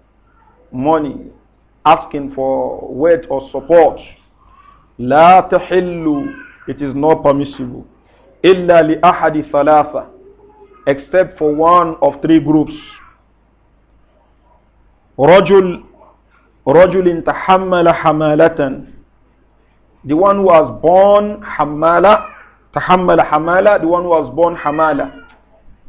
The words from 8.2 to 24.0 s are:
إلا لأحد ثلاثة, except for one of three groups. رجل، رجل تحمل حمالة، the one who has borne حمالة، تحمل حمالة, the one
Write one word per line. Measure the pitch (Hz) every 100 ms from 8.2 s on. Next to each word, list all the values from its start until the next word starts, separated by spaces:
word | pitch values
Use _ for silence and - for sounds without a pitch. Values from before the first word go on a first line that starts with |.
| _ _
إلا | 170 185 175 170 156 156
لأحد | 175 175 160 151 147
ثلاثة, | 143 147 151 147 131 - - - _ _ _ - _ -
except | 139 - 180 185 -
for | 151
one | 147 165 180 170 156
of | 143 139
three | 156 160
groups. | 143 156 147 - - - - _ _ _ _ _ _ _ _ _ _ _ _ _ _ _ _ _ _ _ _ -
رجل، | 143 185 175 196 185 170 - _ - _ _ _ _ _ -
رجل | 151 185 185 175 170
تحمل | - - - 185 185 180 170
حمالة، | 165 160 151 156 151 160 160 139 139 - - _ _ _ _ _ _ _ _ _ _ 127
the | 156
one | 196 196
who | 190
has | 165 143 107
borne | 151 185 202 208 208 208
حمالة، | - - 147 151 160 175 185 214 - - - _ _
تحمل | 147 - 185 180 165
حمالة, | 151 151 160 180 202 202
the | 165
one | 175